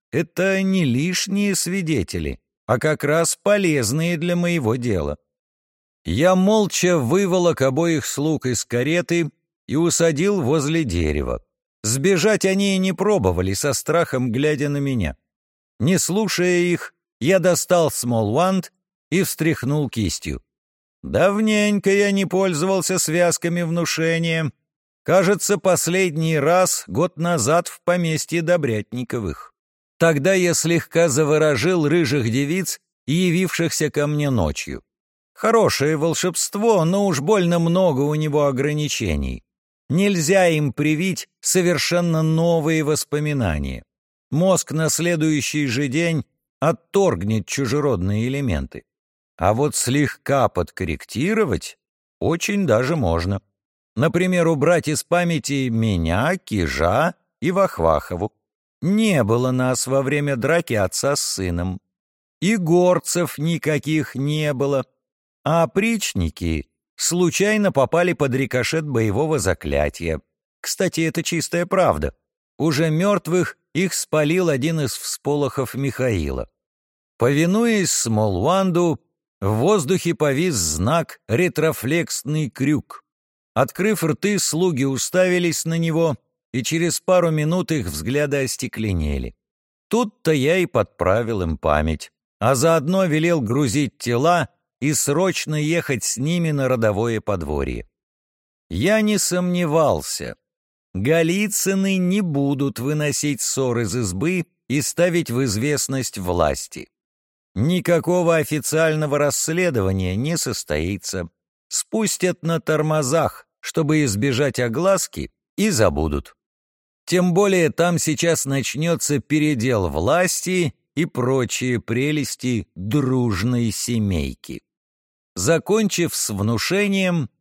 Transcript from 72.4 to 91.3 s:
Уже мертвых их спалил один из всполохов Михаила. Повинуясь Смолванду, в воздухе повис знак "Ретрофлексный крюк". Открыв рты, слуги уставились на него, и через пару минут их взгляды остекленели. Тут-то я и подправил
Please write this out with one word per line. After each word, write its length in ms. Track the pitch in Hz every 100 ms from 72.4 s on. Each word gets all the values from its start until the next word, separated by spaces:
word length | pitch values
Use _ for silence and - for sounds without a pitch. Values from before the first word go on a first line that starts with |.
| _ -
Уже 320 | 160 139 165
мертвых 640 | 156 202 196 156 180 151 - _
их 220 | 160 185
спалил 540 | - - 156 147 180 170
один 320 | 135 156 160
из 140 | 135
всполохов 800 | - - - 139 147 135 - 123
Михаила. 760 | 123 139 - 127 95 71 64 - _ _ _ _ _ _ -
Повинуясь 760 | 120 143 170 208 233 214 165
Смолванду, 1080 | - 117 107 107 90 135 190 190 175 170 135 _ _ _ -
в 80 | 98
воздухе 640 | 107 165 208 131 185 170
повис 400 | - 147 135 180
знак 640 | 113 80 78 104 165 - - -
"Ретрофлексный 1200 | 123 180 - 156 - 120 165 147 - 135 156 147
крюк". 540 | - 139 143 - - _ _ _ _ _
Открыв 480 | - 139 - 214 202
рты, 340 | 160 143 208 202
слуги 460 | - 151 185 131
уставились 800 | 135 131 - 185 185 180 170 -
на 140 | 165 165
него, 380 | 165 156 165 120 _ _ _
и 100 | 131
через 380 | - 160 170 -
пару 300 | - 185 170
минут 400 | 156 151 180 -
их 160 | 156 87
взгляды 580 | 73 90 143 147 139
остекленели. 920 | 131 - 123 110 107 87 73 67 60 - _ _ _ _ -
Тут-то 440 | 220 214 _ 160
я 260 | 151 139 185
и 80 | 170
подправил 760 | 117 95 - 87 107 113